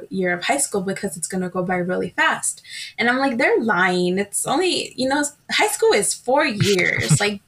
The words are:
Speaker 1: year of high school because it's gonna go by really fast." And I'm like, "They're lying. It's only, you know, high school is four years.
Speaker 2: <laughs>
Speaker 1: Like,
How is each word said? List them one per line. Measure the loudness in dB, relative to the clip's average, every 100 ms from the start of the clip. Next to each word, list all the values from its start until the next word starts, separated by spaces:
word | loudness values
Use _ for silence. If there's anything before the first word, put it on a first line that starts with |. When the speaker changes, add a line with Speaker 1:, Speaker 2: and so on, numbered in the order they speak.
| -6
Speaker 1:
year | -4 -2
of | -2 -2
high | -2
school | -2 -2
because | -4 -4 -6 -8
it's | -6
gonna | -4 -4
go | -4
by | -2 -2
really | -2 -2 -4 0
fast." | 0 0 -4 -8 -12 -14 -10 -2
And | 0
I'm | 2
like, | 0 2
"They're | 2 2
lying. | 2 2 2 2 2 0
It's | -2 -4 -2
only, | 0 0 -2 -4 -4
you | -2
know, | 0 -2 -6 -4
high | 0 0
school | 2 4
is | 4 2
four | -4 0 2 2
years. | 0 2 2 2 0 2 2
Speaker 2:
<laughs> |
Speaker 1:
Like, | 2 -4